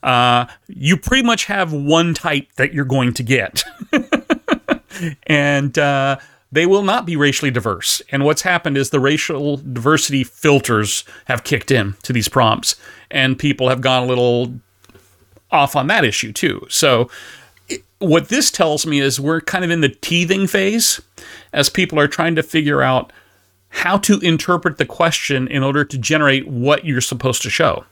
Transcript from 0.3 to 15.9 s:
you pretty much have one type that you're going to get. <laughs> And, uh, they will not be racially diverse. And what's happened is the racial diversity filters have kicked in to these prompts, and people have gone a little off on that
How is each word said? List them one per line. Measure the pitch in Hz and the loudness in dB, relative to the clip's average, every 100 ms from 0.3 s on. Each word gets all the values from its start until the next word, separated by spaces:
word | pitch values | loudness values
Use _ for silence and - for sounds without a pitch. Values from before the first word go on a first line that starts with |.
| 120 123 - _ | 2 0 -10 _
you | - 135 185 | -6 0 0
pretty | - 262 | 2 0
much | 240 226 - | 2 0 -2
have | 202 180 | -2 -2
one | 151 143 160 170 | -2 2 2 2
type | 160 156 151 139 | 0 -2 -4 -4
that | - 139 | -2 -2
you're | 139 | 0
going | 139 131 123 | 0 2 0
to | 113 | -2
get. | 117 127 98 - - - - | 0 0 0 -6 -10 -10 -2
<laughs> | 294 - - - 311 - 330 - 330 _ - 175 143 - | -2 0 -4 -2 -6 -2 -4 -2 -6 _ -8 -8 -8 -2
And, | 151 143 143 139 131 | 0 2 0 0 0
uh, | 143 139 135 135 - _ _ | 2 2 0 -2 -8 _ _
they | 135 | 0
will | 175 196 | 4 4
not | 196 226 | 2 -2
be | 175 160 | -2 0
racially | 143 135 147 | 2 2 -2
diverse. | 123 110 90 - - - | -2 -2 -4 -4 -4 -4
And | 139 | 0
what's | 143 156 | 0 0
happened | 185 175 165 139 | 0 -2 0 -2
is | 139 | 0
the | 147 | 0
racial | 131 151 - 147 143 143 | 2 0 -2 -4 -2 -4
diversity | 147 123 120 156 - 139 | -6 -4 2 2 2 -2
filters | 127 - 156 143 - 113 104 - - - - | -2 -2 4 4 4 0 0 -4 -8 -20 -4
have | 123 | -4
kicked | - 131 - | -2 -4 2
in | 131 101 98 | 0 0 -6
to | - | -4
these | 123 107 | -2 0
prompts, | - 117 110 - - - - - | 2 2 2 -2 -6 -10 -20 -8
and | 139 131 131 | -2 0 0
people | 147 139 127 | -2 0 0
have | 131 | 0
gone | 135 127 | 0 0
a | 127 | 0
little | 123 123 120 123 123 _ _ _ - _ _ _ _ _ | 2 2 2 -2 -8 _ _ _ -20 _ _ _ _ _
off | 160 143 | 0 2
on | 147 | 0
that | 135 | 0